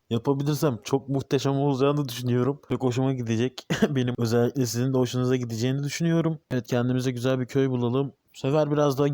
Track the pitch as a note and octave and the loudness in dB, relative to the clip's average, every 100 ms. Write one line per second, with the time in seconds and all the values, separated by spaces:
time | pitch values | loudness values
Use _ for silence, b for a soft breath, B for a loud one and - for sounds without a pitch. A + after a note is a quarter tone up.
0 | _ A2+ - C#3 C#3+ C#3+ D#3 A2+ - C#3 | _ -2 0 0 0 0 0 -2 -2 -2
1 | - C#3 - C3+ C#3 C#3 C#3+ C3 C#3 D3 | 0 -4 -2 0 0 0 0 2 2 2
2 | C#3 A#2+ B2 B2 B2 C#3+ - B2 B2+ A#2+ | -2 -4 -2 0 0 -2 -6 -2 0 0
3 | C3 C3 A#2 A2+ B2+ - - D#3 G3+ C#3 | 0 0 -2 0 0 -4 -6 0 2 2
4 | B2 B2 A#2 A#2+ A#2+ C#3 B2 A2+ C3 C3 | 0 0 2 2 2 0 -2 0 0 0
5 | B2 B2 B2+ B2+ A#2+ A2+ B2+ C#3 C#3+ - | 0 0 0 0 -2 -2 -2 -2 -4 -2
6 | E3 E3 D#3+ D#3+ - C3 A#2 B2 B2 B2+ | 0 2 0 -4 -6 -6 -2 0 0 0
7 | B2+ B2 B2+ C3 B2 C#3 C3+ B2+ A#2+ B2+ | -2 -2 0 0 0 0 0 0 0 0
8 | C#3 - _ - C3+ D3+ D3 D3 D3 C3 | -2 -6 _ -8 0 2 2 2 2 2
9 | C#3+ | 0